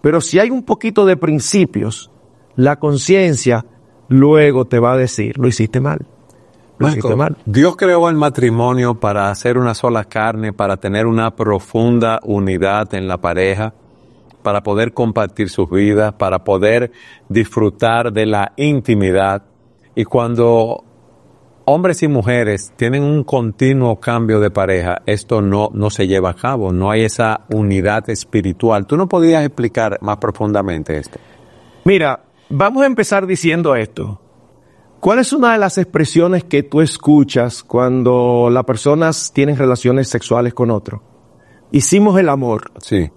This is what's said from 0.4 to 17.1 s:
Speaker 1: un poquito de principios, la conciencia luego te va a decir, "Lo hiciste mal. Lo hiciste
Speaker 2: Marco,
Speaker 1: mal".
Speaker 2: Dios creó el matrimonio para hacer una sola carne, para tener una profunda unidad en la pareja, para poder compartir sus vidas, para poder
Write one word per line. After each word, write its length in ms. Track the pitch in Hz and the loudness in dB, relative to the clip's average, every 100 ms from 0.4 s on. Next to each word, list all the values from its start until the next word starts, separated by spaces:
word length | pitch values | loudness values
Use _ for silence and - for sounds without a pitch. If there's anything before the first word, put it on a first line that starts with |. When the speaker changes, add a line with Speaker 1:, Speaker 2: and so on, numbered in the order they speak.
| 226 | 0
Speaker 1:
un 120 | 262 | -2
poquito 420 | 254 311 226 214 196 | -4 -4 -2 2 2
de 100 | 180 | 2
principios, 920 | 160 151 - 202 180 107 110 110 - _ _ _ _ | 0 -2 0 0 0 0 -6 -8 -16 _ _ _ _
la 220 | - 131 143 | 0 2 2
conciencia 840 | 151 143 - 190 180 139 127 117 - _ _ _ _ | -2 -2 2 2 4 0 0 -2 -4 _ _ _ _
luego 580 | 131 143 151 147 131 123 | 4 6 6 6 2 0
te 120 | 120 | 2
va 140 | 120 | 2
a 40 | 131 | 2
decir, 420 | 127 - 107 135 | 0 -2 -6 -2
"Lo 100 | 123 | -2
hiciste 320 | - 110 131 | 0 -2 -2
mal. 260 | 139 151 - _ _ _ _ _ _ _ | -4 -6 -10 _ _ _ _ _ _ _
Lo 100 | 147 | -2
hiciste 280 | 139 117 123 | 0 -2 0
Speaker 2:
Marco, 200 | 156 147 | -2 -4
Speaker 1:
mal". 0 | - | -2
Speaker 2:
Dios 300 | 107 165 170 | 2 2 2
creó 320 | 190 175 170 | 0 2 2
el 80 | 156 | 2
matrimonio 800 | 147 139 123 117 120 127 123 113 | 0 0 0 2 0 0 -2 -2
para 300 | 107 101 98 | -2 0 -2
hacer 280 | 98 123 123 | -2 -2 0
una 160 | 123 | -2
sola 300 | 110 127 117 | -2 -2 -2
carne, 480 | 101 113 110 110 110 | -4 -4 -4 -4 -8
para 240 | 98 101 95 | -4 -4 -2
tener 300 | 98 104 113 | -4 -2 0
una 280 | 113 113 | 0 -2
profunda 840 | - 113 98 - 113 117 120 113 113 | -2 -2 -2 -2 -2 2 2 0 -2
unidad 720 | - 101 98 90 98 101 107 | -2 -2 0 0 0 -2 -4
en 140 | 98 95 | -6 -6
la 100 | 90 | -4
pareja, 560 | 87 87 95 98 110 - _ _ _ _ _ _ | -4 0 0 -2 -6 -10 _ _ _ _ _ _
para 200 | - 101 | -4 -2
poder 300 | 107 101 117 | -2 -2 -2
compartir 560 | - 117 107 101 - 101 | -2 -2 -2 -4 -4 -6
sus 200 | - 85 | -4 -2
vidas, 420 | 92 104 104 107 | 0 2 2 0
para 300 | 104 98 92 | -2 -2 -2
poder 480 | - 95 101 117 120 - - | -2 0 2 0 -2 -10 -20